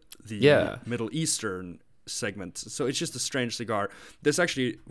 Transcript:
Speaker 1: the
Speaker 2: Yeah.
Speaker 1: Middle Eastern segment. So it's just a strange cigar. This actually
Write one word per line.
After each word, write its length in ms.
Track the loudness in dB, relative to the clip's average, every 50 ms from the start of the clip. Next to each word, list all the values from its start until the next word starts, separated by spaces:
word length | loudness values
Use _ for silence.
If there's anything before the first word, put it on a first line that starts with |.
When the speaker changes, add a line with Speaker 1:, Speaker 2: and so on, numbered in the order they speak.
| -14 _ -20 -18 -12
Speaker 1:
the 140 | -10 2 6
Speaker 2:
Yeah. 400 | 8 8 8 8 6 2 -2 -6 -6
Speaker 1:
Middle 240 | -6 -4 -4 -4 -4
Eastern 680 | -2 -2 0 0 0 0 -2 -4 -4 -4 -6 -10 -12 -14 -18 -20 -20 -18 -12
segment. 520 | -10 -6 -4 -4 -4 -4 -6 -8 -10 -10 -12
So 280 | -12 -8 -6 -4 -2
it's 120 | -2 -2 -2
just 160 | -4 -4 -4 -4
a 20 |
strange 380 | -4 -2 -2 -2 -2 -2 -2 -4
cigar. 320 | -4 -2 0 0 -2 -2 -6 -12 -20 -20 -18 0
This 180 | 2 2 4 4
actually 400 | 2 2 2 0 0 -2 -2 -4 -10 -10